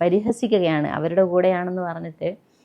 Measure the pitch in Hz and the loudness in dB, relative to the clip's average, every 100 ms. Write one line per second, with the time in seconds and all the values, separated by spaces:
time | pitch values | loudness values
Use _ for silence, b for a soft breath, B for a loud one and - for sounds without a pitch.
0 | 175 190 220 233 226 208 170 156 147 - | 2 2 0 -2 0 2 2 0 -2 -2
1 | 160 175 185 180 185 180 180 185 175 165 | -2 2 2 4 2 2 -2 -6 -6 -8
2 | 170 156 160 208 _ _ | -12 -8 -8 -8 _ _